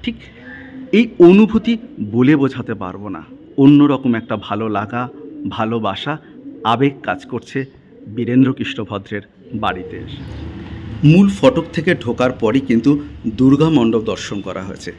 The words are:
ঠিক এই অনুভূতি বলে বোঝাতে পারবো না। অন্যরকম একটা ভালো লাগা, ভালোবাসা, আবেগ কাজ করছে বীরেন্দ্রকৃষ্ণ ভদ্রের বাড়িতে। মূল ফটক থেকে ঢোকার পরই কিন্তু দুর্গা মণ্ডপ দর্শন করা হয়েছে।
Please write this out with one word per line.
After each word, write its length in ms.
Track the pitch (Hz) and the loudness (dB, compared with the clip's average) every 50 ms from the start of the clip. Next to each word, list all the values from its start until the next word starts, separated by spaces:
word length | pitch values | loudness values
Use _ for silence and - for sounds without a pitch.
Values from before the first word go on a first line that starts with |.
ঠিক 120 | - 247 233 - - - - - - - - - - - - - - - | -6 -8 -8 -8 -18 -20 -20 -20 -20 -20 -20 -20 -20 -18 -18 -18 -8 0
এই 160 | - 208 247 233 - - | 0 0 0 0 4 6
অনুভূতি 600 | 175 170 185 202 220 196 220 226 - 233 233 220 - - - - | 8 8 10 8 6 4 2 -2 -2 -2 -4 -4 -6 -16 -12 -12
বলে 360 | 113 104 107 117 127 131 156 | -10 -4 0 2 4 4 4
বোঝাতে 380 | 143 135 131 131 127 120 - 113 | 4 2 -2 -2 -6 -10 -10 -8
পারবো 340 | 98 98 90 92 98 101 104 | -8 -8 -10 -10 -12 -12 -12
না। 140 | 92 78 78 - - - - - - | -12 -12 -14 -18 -20 -20 -20 -12 0
অন্যরকম 580 | - 139 139 147 143 143 143 139 131 135 127 117 | 4 6 8 8 8 6 4 2 0 0 -2 -2
একটা 220 | 113 110 - 120 | -2 -2 -6 -8
ভালো 320 | 107 - - 104 104 113 110 | -8 -6 -6 -6 -4 -4 -4
লাগা, 400 | 107 98 104 104 117 120 127 - - - - - - - - - | -4 -4 -4 -4 -6 -8 -8 -8 -10 -18 -20 -18 -16 -12 -10 -10
ভালোবাসা, 720 | 110 113 110 110 117 117 107 98 95 101 - 143 156 151 - - - - - - - - - | -6 -4 -4 -2 -2 -4 -4 -4 -6 -6 -8 -8 -8 -10 -12 -20 -20 -20 -20 -18 -18 -6 -2
আবেগ 360 | 110 117 117 139 143 139 - | -2 0 2 2 0 0 -4
কাজ 220 | - - 92 92 - | -6 -6 -6 -6 -8
করছে 400 | - 123 117 - - - 135 131 131 _ - _ _ - - - - 104 | -12 -12 -12 -12 -8 -8 -8 -8 -8 _ -20 _ _ -20 -20 -20 -14 -8
বীরেন্দ্রকৃষ্ণ 680 | 117 117 113 120 131 135 131 131 - 113 - - - 107 | -8 -4 0 2 4 4 2 2 -4 -8 -10 -8 -10 -10
ভদ্রের 380 | - 107 98 98 - 107 104 - _ _ _ - - - | -8 -10 -10 -10 -10 -12 -12 -12 _ _ _ -20 -14 -10
বাড়িতে। 460 | 107 107 98 90 90 90 - - - - - - - - - - - - - - - - - - - - - - - - | -4 -4 -4 -4 -6 -10 -14 -14 -14 -14 -16 -16 -16 -16 -16 -14 -14 -14 -14 -14 -16 -16 -14 -14 -14 -14 -14 -8 2 4
মূল 260 | 143 160 185 202 196 | 6 6 6 6 4
ফটক 340 | 196 - - 165 - 165 165 - | 2 4 2 2 2 2 -6 -4
থেকে 220 | - - 151 185 175 | -8 -4 -2 -2 -2
ঢোকার 380 | - - 120 113 - 123 131 | -2 -2 -8 -2 0 0 -2
পরই 280 | 123 - 113 110 110 135 | 0 0 -2 0 0 0
কিন্তু 440 | 135 - 117 113 113 143 147 143 - - - - - | 0 2 0 2 4 2 2 0 -2 -10 -16 -8 -8
দুর্গা 420 | 113 107 107 131 135 135 143 156 160 | -8 -2 2 4 4 4 4 2 2
মণ্ডপ 320 | 160 139 117 113 113 113 | 2 2 2 2 0 0
দর্শন 400 | 104 110 95 90 - - 113 101 | -2 -4 -6 -6 -8 -10 -10 -10
করা 220 | 95 95 90 92 | -10 -8 -10 -10
হয়েছে। 300 | 92 95 - - - 87 82 | -10 -10 -12 -12 -14 -16 -16